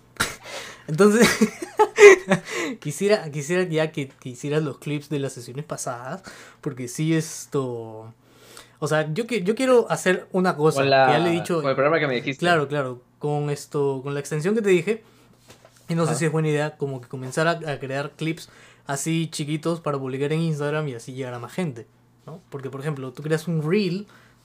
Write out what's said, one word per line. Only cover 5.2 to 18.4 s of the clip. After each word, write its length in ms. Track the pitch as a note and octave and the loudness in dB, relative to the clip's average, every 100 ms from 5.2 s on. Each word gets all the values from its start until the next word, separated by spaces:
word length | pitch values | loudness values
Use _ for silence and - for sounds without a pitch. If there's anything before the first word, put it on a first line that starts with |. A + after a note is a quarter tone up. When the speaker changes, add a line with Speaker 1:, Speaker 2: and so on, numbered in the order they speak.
| C3+ | -4
Speaker 1:
sesiones 320 | C3 A#2+ B2+ D#3 | -8 -12 -12 -10
pasadas, 580 | D3 - A#2+ B2+ F#3+ - - - - | -8 -6 -8 -10 -12 -14 -20 -20 -10
porque 260 | D3+ B2+ B2 | -10 -8 -8
sí 260 | - D#3 D#3+ | -4 0 0
esto... 1000 | D#3+ - - D3 C3 A#2 A2+ A2 A2+ - _ - - - - _ | -2 -8 -6 -4 -4 -6 -10 -14 -16 -20 _ -20 -20 -20 -20 _
o 80 | D3 | 0
sea, 240 | D#3 D#3 | 0 0
yo 120 | D#3 A3+ | -4 -2
que, 140 | A#3 | -2
yo 120 | F3+ A3+ | 0 0
quiero 340 | C4 A#3+ A3 | 6 6 4
hacer 380 | D#3 F#3+ F#3 - | 0 2 0 0
una 240 | F#3 F#3 D3+ | 0 2 4
cosa, 260 | D#3 C#3 | 2 4
Speaker 2:
Con 80 | C#3 | 4
la, 180 | C3+ C3 | 6 6
Speaker 1:
que 40 | |
ya 60 | D3 | 6
le 100 | F3 | 4
he 40 | |
dicho. 280 | E3+ - E3 | 0 0 0
Speaker 2:
con 80 | C#3 | 0
el 60 | C3 | 2
programa 240 | C#3 D#3+ | 4 4
que 80 | D3 | 2
me 80 | A#2+ | 0
dijiste. 240 | C#3+ C3 | -2 -2
Speaker 1:
Claro, 280 | E3+ E3+ C#3 | 2 2 2
claro, 340 | D3 C3 B2 - _ | -2 -4 -6 -16 _
con 300 | D3 D3 D3 | -4 -2 -2
esto, 520 | C#3+ - D3+ C#3 C3+ | -4 -4 -2 0 -2
con 100 | C3+ | -4
la 60 | C#3+ | -6
extensión 360 | C#3+ D#3 E3 A3 | -4 -4 0 0
que 60 | |
te 80 | G3+ | 4
dije, 340 | F3+ E3+ A3 - _ _ _ _ - - _ - | 4 2 -4 -6 _ _ _ _ -20 -20 _ -4
y 60 | E3 | 0
no 80 | D#3+ | 2
sé 60 | |
Speaker 2:
Ajá. 80 | D#3 | 2
Speaker 1:
si 60 | E3 | 0
es 60 | |
buena 160 | D#3 D#3 | 2 0
idea 280 | D3 D3+ D3 | 0 -2 -4
como 240 | C#3 C3 | -6 -6
que 60 | A#2+ | -10
comenzar 400 | C3 B2+ D3 D#3+ | -12 -8 -2 0
a, 40 | |
a 280 | E3 D#3+ C3 | 0 -4 -8
crear 320 | C3+ C3+ C#3+ | -6 -6 -6
clips 380 | - D#3 E3 | -6 -6 -6